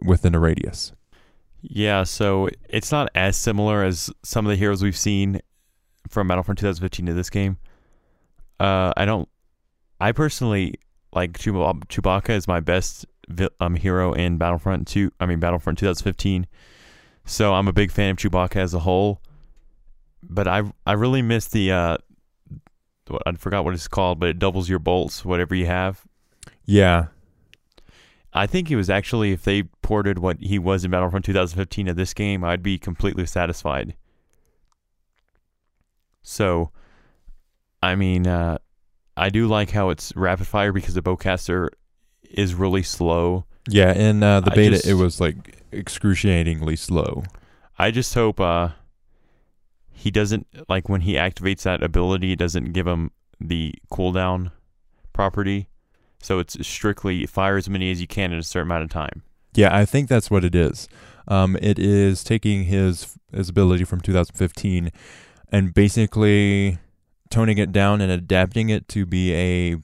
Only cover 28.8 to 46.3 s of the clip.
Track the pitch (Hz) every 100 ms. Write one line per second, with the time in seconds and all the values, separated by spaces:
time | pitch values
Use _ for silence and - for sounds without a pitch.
28.8 | 92 98 - 117 104 92 - 101 87 -
29.8 | - 107 101 90 90 82 98 101 87 95
30.8 | 90 90 90 95 98 95 90 90 95 -
31.8 | 95 87 92 - 104 98 85 90 95 92
32.8 | - 85 98 - 85 92 85 - 76 69
33.8 | 53 - _ _ _ _ _ _ _ _
34.8 | _ _ _ _ _ _ _ _ _ _
35.8 | _ _ _ _ - - 98 85 82 -
36.8 | - _ _ _ - - _ _ _ _
37.8 | 92 95 95 90 90 87 85 80 - _
38.8 | _ _ _ - 98 104 113 107 98 104
39.8 | 95 85 - - 92 90 92 107 101 95
40.8 | - 87 87 92 95 90 - 90 80 -
41.8 | _ _ _ _ _ - 98 87 95 95
42.8 | 90 - 85 85 87 90 - - - 101
43.8 | 92 95 107 104 104 101 92 104 104 95
44.8 | - 95 90 - 85 - - - - -
45.8 | 85 - 101 87 101